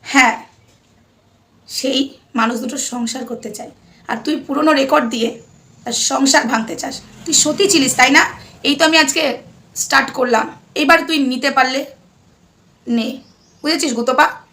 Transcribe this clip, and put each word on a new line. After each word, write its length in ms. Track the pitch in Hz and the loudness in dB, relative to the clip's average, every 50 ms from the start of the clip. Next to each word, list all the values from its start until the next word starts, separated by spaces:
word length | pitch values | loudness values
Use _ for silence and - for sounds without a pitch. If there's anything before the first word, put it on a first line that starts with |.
| _ | _
হ্যাঁ 300 | - - 277 254 233 220 - - - _ _ _ _ _ _ _ _ _ _ _ _ _ _ _ _ _ _ _ _ _ _ _ - | 0 2 4 4 4 2 -2 -10 -20 _ _ _ _ _ _ _ _ _ _ _ _ _ _ _ _ _ _ _ _ _ _ _ -12
সেই 300 | - - - 269 269 269 277 - - - _ _ _ 247 | -10 -6 -4 -2 0 0 -2 -4 -6 -20 _ _ _ -2
মানুষ 160 | 220 226 - - - | -2 0 -2 -4 -6
দুটো 140 | - 285 277 - - - | -8 -8 -8 -8 -8 -6
সংসার 300 | 247 233 226 - 254 247 - | -6 -6 -6 -6 -8 -8 -10
করতে 200 | 240 226 - 214 - | -12 -12 -12 -14 -14
চায়, 160 | - - - - _ _ _ _ _ _ - | -14 -16 -16 -18 _ _ _ _ _ _ -8
আর 80 | 226 226 - | -8 -6 -2
তুই 100 | 294 302 277 - | -4 -4 -4 -4
পুরনো 260 | - 277 285 302 311 302 277 | -4 -4 0 2 2 4 2
রেকর্ড 240 | 269 269 302 - - 226 240 | 2 2 2 2 2 0 -2
দিয়ে 140 | 233 220 226 - - - - - _ _ _ _ _ - | -2 -2 -2 -4 -6 -18 -20 -20 _ _ _ _ _ -10
তার 100 | 240 233 - - - | -8 -6 -4 -2 -2
সংসার 340 | 277 269 277 269 - 294 - 226 233 | 0 2 2 4 4 2 2 2 -2
ভাঙতে 220 | 226 220 - - - - | -2 -2 -4 -8 -10 -10
চাস। 120 | - - - - - - - - | -10 -10 -12 -16 -18 -20 -14 -8
তুই 100 | 330 311 - - | 0 2 2 2
সতী 220 | 302 294 - 403 392 - | 2 2 2 2 2 4
ছিলিস 200 | 320 269 254 - - | 4 2 2 4 4
তাই 120 | 254 269 277 311 | 4 6 6 4
না? 60 | 392 - - - - - - - - 269 | 4 2 -4 -12 -20 -20 -20 -6 -2 -2
এই 60 | 285 277 | 2 2
তো 40 | 330 311 | 2 4
আমি 100 | 320 320 311 | 4 4 2
আজকে 180 | 277 - 339 311 277 - - - - - - - _ _ - - | 2 0 -2 -2 -2 -4 -6 -10 -18 -20 -20 -20 _ _ -10 -6
স্টার্ট 260 | - - - - - - - | 0 0 0 0 0 -2 -2
করলাম, 280 | 254 247 233 220 - - - - - _ - - 302 | 0 2 2 0 0 -2 -10 -16 -20 _ -4 -2 4
এবার 160 | 269 330 330 311 - | 4 4 4 4 0
তুই 80 | 320 302 277 254 254 | 0 0 0 0 -2
নিতে 180 | 247 262 277 - | -2 -2 0 2
পারলে 240 | 269 254 254 262 269 294 - - _ _ _ _ _ _ _ _ _ _ _ _ _ _ _ _ _ _ | 2 2 2 0 -4 -6 -8 -14 _ _ _ _ _ _ _ _ _ _ _ _ _ _ _ _ _ _
নে, 220 | - 233 233 220 - - - - - _ _ _ _ _ _ - | -4 -2 -2 -2 -4 -8 -10 -16 -20 _ _ _ _ _ _ -4
বুঝেছিস 280 | 302 320 285 311 294 233 220 | -2 -2 0 0 -2 -2 -2
গুতপা? 280 | 233 240 269 269 302 330 - - - _ | -2 -2 2 2 2 2 2 -6 -20 _